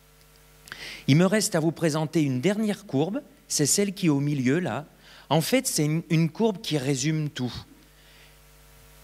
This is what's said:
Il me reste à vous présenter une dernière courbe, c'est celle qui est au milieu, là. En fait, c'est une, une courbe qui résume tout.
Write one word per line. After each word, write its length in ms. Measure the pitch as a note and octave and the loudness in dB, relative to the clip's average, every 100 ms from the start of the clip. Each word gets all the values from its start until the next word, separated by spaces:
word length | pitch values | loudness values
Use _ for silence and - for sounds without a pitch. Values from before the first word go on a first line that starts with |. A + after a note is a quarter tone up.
| _ _ - - - - - - - - - | _ _ -20 -20 -20 -20 -20 -16 -14 -6 4
Il 80 | D3 | 4
me 100 | F#3 | 6
reste 280 | G#3+ - | 2 0
à 60 | E3 | 0
vous 120 | D#3+ | 0
présenter 500 | - E3 D#3 D#3 E3+ | 0 0 0 0 0
une 180 | C#3+ B2+ | 0 0
dernière 460 | E3 G#3 G#3+ - - | 0 0 -2 -4 -4
courbe, 340 | C3+ E3 C4+ - - - | -2 0 -4 -10 -20 -6
c'est 180 | - C#3+ | -2 0
celle 260 | G3+ G3+ | 2 0
qui 140 | F3+ E3+ | 0 0
est 40 | |
au 100 | C#3 | 2
milieu, 400 | D3 D3 B2 E3 | 0 0 0 0
là. 260 | D3+ A#2+ D#3 - - - - | -2 -6 -8 -20 -20 -18 0
En 120 | D3+ | 0
fait, 260 | - B3+ C4 | 2 0 0
c'est 180 | - | -2
une, 180 | D3+ E3 - | 0 0 0
une 200 | D#3+ E3 | 0 0
courbe 300 | - A3+ F3+ | 0 -2 -2
qui 180 | - D3+ | -4 -4
résume 500 | C3 C3 D3+ D#3 D3 | -2 -2 0 -2 -4
tout. 240 | - B2 A#2 - - - - - - - - - - - - - - | -6 -8 -8 -16 -20 -20 -20 -20 -20 -20 -20 -20 -20 -20 -20 -20 -14